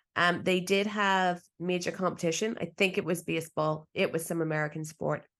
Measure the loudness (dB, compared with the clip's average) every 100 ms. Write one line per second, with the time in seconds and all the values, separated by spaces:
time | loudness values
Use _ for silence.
0 | _ 2 2 4 2 2 2 2 2 2
1 | 2 4 2 0 -6 _ -2 -2 -2 -2
2 | -2 0 -2 0 -2 -4 -8 0 0 0
3 | -2 -4 -2 -6 -4 -2 0 -2 -6 -2
4 | 0 0 -4 -2 -2 0 -2 -4 -10 -6
5 | -4 -4 -6